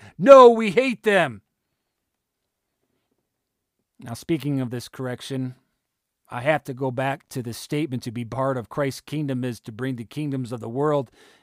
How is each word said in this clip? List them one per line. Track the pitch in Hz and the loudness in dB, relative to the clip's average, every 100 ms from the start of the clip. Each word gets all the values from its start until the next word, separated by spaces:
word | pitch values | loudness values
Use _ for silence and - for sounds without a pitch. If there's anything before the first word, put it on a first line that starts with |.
| - - | -8 0
no, | 214 269 247 | 10 12 12
we | 226 220 | 8 2
hate | 196 262 220 | 0 -2 -2
them. | 214 196 147 104 _ _ _ _ _ _ _ _ _ _ _ _ _ _ _ _ _ _ _ _ _ _ _ _ _ _ | 0 2 0 -4 _ _ _ _ _ _ _ _ _ _ _ _ _ _ _ _ _ _ _ _ _ _ _ _ _ _
Now, | 123 117 | -14 -12
speaking | - 160 139 139 | -6 -4 -2 -4
of | 123 | -4
this | 120 - | -8 -12
correction, | - 127 120 - 135 127 127 _ _ _ _ _ _ _ | -10 -10 -10 -8 -8 -8 -10 _ _ _ _ _ _ _
I | 123 | -6
have | 135 151 | -2 -2
to | - | -4
go | 127 135 | -6 -6
back | 123 135 139 - | -4 -4 -6 -10
to | 135 | -10
the | 120 | -10
statement, | 110 - 151 156 123 | -12 -8 -6 -4 -6
"To | 123 | -8
be | 110 113 | -10 -8
part | 123 135 127 | -4 -4 -4
of | 107 | -6
Christ's | - 139 - | -6 -6 -6
kingdom | - 147 143 127 | -10 -8 -6 -4
is | 127 117 | -6 -8
to | - | -14
bring | 107 131 123 | -10 -8 -8
the | 104 | -10
kingdoms | 147 151 135 117 | -8 -6 -6 -8
of | 120 | -10
the | 113 | -8
world | 123 151 147 123 _ - _ | -4 0 0 -4 _ -20 _